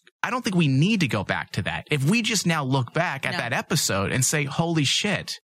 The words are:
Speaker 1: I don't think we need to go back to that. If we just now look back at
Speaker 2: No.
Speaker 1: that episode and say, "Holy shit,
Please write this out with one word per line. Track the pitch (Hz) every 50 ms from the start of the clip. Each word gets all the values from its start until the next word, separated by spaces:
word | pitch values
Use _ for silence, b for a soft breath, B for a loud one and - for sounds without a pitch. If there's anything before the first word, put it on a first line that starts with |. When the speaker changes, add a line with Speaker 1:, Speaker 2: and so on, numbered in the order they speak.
| _ _ _ - -
Speaker 1:
I | 175
don't | 233 254 240
think | 240 185
we | 175 165 139
need | 131 131 156 202 226 196
to | 165 113
go | 113 104 90
back | - 98 82 76 - -
to | - 90
that. | 82 80 82 - -
If | 151 143 135
we | 147 214 240
just | 220 226 233 180 -
now | 175 165 156 143
look | 127 135 135 123 - -
back | 151 170 175 143 139 -
at | 131
Speaker 2:
No. | 127 175
Speaker 1:
that | 127 120 127
episode | 190 220 - 196 147 - - 101 98 98 -
and | - 131 127
say, | - - 151 147
"Holy | 135 139 - 165 170 170 160 143
shit, | 127 - - - 208 180 98 80 - - - _